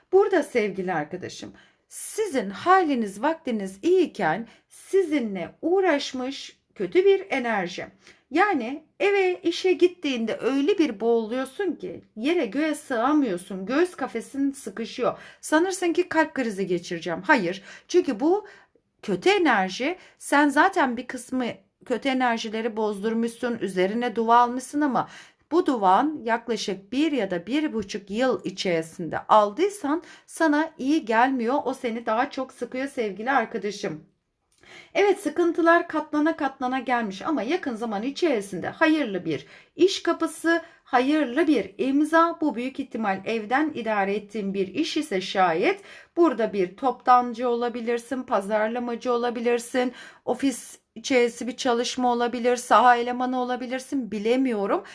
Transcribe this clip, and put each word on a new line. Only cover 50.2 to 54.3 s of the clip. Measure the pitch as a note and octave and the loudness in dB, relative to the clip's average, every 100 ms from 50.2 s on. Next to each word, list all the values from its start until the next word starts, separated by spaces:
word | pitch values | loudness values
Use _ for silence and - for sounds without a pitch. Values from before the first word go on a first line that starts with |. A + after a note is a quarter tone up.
| - | -6
ofis | B3 C#4 A#3 - - _ - | -2 -2 -2 -8 -14 _ -10
içerisi | - C4 A#3+ A#3 A#3 | 0 2 2 -2 -8
bir | B3 | -4
çalışma | C4 A#3 A#3+ - B3 | 0 0 -2 -2 0
olabilir, | A#3+ A#3+ A#3+ A#3+ A#3+ | 0 0 0 0 0
saha | - A3 B3 A#3+ | 4 6 8 6
elemanı | A#3+ B3 B3+ B3+ | 2 -2 -2 -2
olabilirsin, | B3 B3 B3 C4 - C#4 A3 | -2 -4 -4 -6 -4 -6 -4
bilemiyorum. | G#3+ G#3+ | -2 2